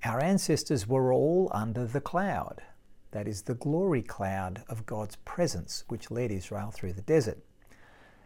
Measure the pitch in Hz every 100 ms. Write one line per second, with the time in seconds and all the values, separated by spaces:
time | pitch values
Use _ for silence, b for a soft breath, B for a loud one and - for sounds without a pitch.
0 | 113 117 156 196 - 156 - 143 98 131
1 | 127 127 139 175 185 - 110 110 123 135
2 | - 170 196 117 53 - - - - -
3 | - 104 104 101 - 143 143 156 190 143
4 | - - 98 98 92 95 - 113 107 110
5 | 104 - - - 170 92 - - - 113
6 | - 117 123 98 - 101 101 - 92 92
7 | 104 156 107 - - - b b b b
8 | b b